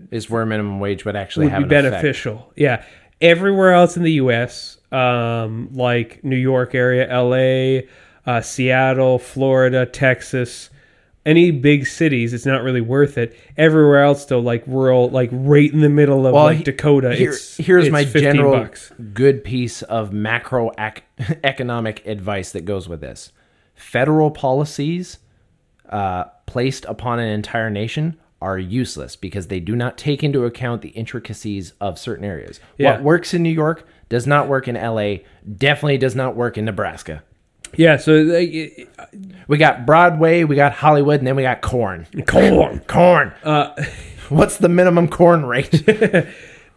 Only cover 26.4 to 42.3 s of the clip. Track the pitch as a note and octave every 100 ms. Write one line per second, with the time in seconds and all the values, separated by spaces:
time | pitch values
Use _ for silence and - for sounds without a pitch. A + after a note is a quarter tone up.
26.4 | - B2 C3 - - A2 B2 A#2 A2+ G#2+
27.4 | G#2 A#2 A2 G2+ A2+ D#3 D#3+ D#3+ _ _
28.4 | F#2 F#2+ F#2 A#2+ A#2+ D2+ B1+ - F#2 G2+
29.4 | E2+ F#2+ E2+ A#2 B2 - D3+ C#3 D3+ C#3
30.4 | A#2+ A#2+ B2+ A#2 D#2 A2 A2+ A#2 - G#2+
31.4 | G#2+ G2+ E2+ _ G2+ E2 B2 F2+ G2+ D#2
32.4 | G1+ - _ - C3+ A#2 C#3 E3+ - F3
33.4 | E3 D#3+ D3+ D#3+ - _ _ A#2+ B2 D3
34.4 | B2+ C3+ B2+ A#2 A2+ A2+ G#2 F#2 - _
35.4 | - G2+ C#3 C#3+ D3 C3+ B2+ A#2+ B2+ A2+
36.4 | A#2+ A2 A2 G2 F#2+ - - D2+ - _
37.4 | _ _ - - E3 C#3+ D#3 D#3 D#3 E3+
38.4 | F3 D#3+ D3+ - - - - - - -
39.4 | - D3 D3+ A#2+ A#2+ D#3+ F3 D#3 D#3+ E3+
40.4 | D#3 C#3 C#3+ - D3+ D3 C#3+ D3 B2+ C3+
41.4 | B2+ A#2 - B2 G#2 F2 D#2+ - -